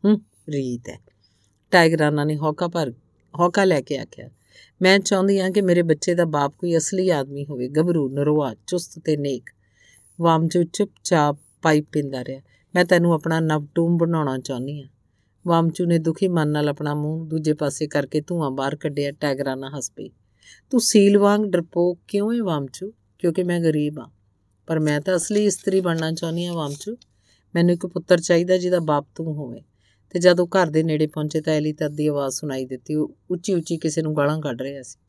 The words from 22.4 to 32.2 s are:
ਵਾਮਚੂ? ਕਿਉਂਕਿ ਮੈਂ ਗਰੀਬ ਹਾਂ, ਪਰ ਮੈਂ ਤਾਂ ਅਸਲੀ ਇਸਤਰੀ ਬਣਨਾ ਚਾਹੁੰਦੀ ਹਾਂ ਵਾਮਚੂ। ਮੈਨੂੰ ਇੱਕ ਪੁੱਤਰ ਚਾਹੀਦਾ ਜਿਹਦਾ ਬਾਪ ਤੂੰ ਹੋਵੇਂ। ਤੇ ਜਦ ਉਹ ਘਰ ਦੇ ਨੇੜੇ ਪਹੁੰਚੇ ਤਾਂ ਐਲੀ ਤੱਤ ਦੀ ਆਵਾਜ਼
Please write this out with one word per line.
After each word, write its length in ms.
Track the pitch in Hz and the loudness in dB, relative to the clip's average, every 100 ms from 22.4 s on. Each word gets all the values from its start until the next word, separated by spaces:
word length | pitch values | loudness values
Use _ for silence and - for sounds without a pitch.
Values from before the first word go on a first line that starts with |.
ਵਾਮਚੂ? 500 | 208 151 139 - 190 226 _ _ | -2 -2 -4 -10 -14 -16 _ _
ਕਿਉਂਕਿ 240 | 175 165 | -2 0
ਮੈਂ 160 | 180 175 | -2 0
ਗਰੀਬ 400 | 165 156 147 151 | 0 0 -2 -4
ਹਾਂ, 80 | - _ _ _ _ _ - | -16 _ _ _ _ _ -4
ਪਰ 120 | 160 | -2
ਮੈਂ 220 | 156 147 | 0 0
ਤਾਂ 140 | 147 185 | 0 -2
ਅਸਲੀ 300 | 175 208 208 | 0 0 2
ਇਸਤਰੀ 360 | - - 190 | 0 0 0
ਬਣਨਾ 300 | 180 165 160 | 0 -2 -2
ਚਾਹੁੰਦੀ 340 | 165 165 170 175 | -4 -4 -4 -4
ਹਾਂ 80 | |
ਵਾਮਚੂ। 420 | 170 151 143 - 240 _ _ _ _ _ 170 | -4 -6 -8 -10 -12 _ _ _ _ _ 2
ਮੈਨੂੰ 160 | 175 | 2
ਇੱਕ 140 | 175 180 | 2 -2
ਪੁੱਤਰ 340 | 175 170 180 | -8 2 2
ਚਾਹੀਦਾ 380 | 170 170 175 185 | 4 2 4 0
ਜਿਹਦਾ 220 | 180 180 | 2 0
ਬਾਪ 280 | 156 143 143 - | 2 -2 -2 -10
ਤੂੰ 180 | 165 | -8
ਹੋਵੇਂ। 280 | 151 135 117 _ _ _ _ _ | -8 -10 -14 _ _ _ _ _
ਤੇ 100 | 175 | 2
ਜਦ 200 | 180 175 | 4 4
ਉਹ 80 | 175 | 2
ਘਰ 200 | 190 170 | 2 2
ਦੇ 160 | 151 | 2
ਨੇੜੇ 240 | 160 151 151 | 0 0 0
ਪਹੁੰਚੇ 340 | 160 151 156 | 0 -2 -2
ਤਾਂ 120 | 151 | -2
ਐਲੀ 200 | 156 151 | -2 -2
ਤੱਤ 180 | 151 151 | -4 -6
ਦੀ 160 | 147 151 | -2 -2
ਆਵਾਜ਼ 280 | 143 | 0